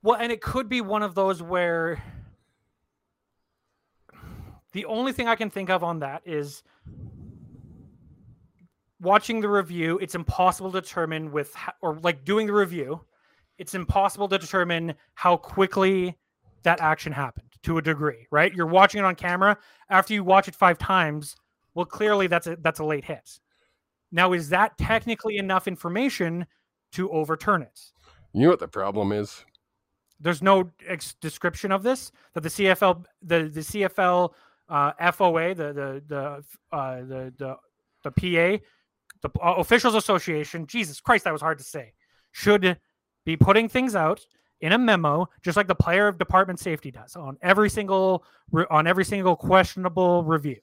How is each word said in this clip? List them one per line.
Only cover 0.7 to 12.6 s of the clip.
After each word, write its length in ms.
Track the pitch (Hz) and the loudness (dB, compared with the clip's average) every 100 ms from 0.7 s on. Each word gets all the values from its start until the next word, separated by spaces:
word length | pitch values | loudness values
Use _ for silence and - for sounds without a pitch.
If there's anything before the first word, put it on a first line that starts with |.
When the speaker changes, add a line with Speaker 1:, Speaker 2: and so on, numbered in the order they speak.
| 247 | -4
Speaker 1:
one 200 | 202 208 | -2 -2
of 140 | 208 175 | -2 0
those 260 | 190 180 | 0 0
where 600 | 165 180 175 165 165 127 - - - _ _ _ _ _ _ _ _ _ _ _ _ _ _ _ _ _ _ - - - - - _ | -2 -2 0 0 -2 -6 -10 -18 -20 _ _ _ _ _ _ _ _ _ _ _ _ _ _ _ _ _ _ -20 -20 -18 -18 -20 _
the 120 | 190 - | -12 -6
only 280 | 220 262 | -4 -4
thing 140 | - 233 | -4 -2
I 80 | 226 | -2
can 140 | 220 | -2
think 220 | - 185 | -6 -2
of 120 | 185 | -2
on 160 | 170 165 | 0 -4
that 220 | 143 139 175 | -8 -10 -8
is 360 | 151 143 139 _ _ - - - - - - - - - - - _ _ _ - - _ _ _ _ _ _ | -6 -6 -12 _ _ -20 -18 -18 -18 -20 -20 -20 -20 -20 -20 -20 _ _ _ -20 -20 _ _ _ _ _ _
watching 400 | 180 202 - 226 | 0 0 2 0
the 80 | 208 | 2
review, 500 | 202 170 175 160 170 | 0 0 -4 -2 -2
it's 160 | 180 175 | -4 -8
impossible 560 | 160 - 180 175 190 | -8 0 0 0 -6
to 100 | 185 | -8
determine 500 | 180 - 160 160 156 | -6 -6 -6 -6 -6
with 220 | 147 143 | -6 -8
ho-, 180 | - - - | -10 -14 -6
or, 180 | 175 156 | -6 -2
like, 220 | 170 151 | -2 -2
doing 240 | 135 208 214 | -2 -2 0
the 60 | |
review, 480 | 208 | 0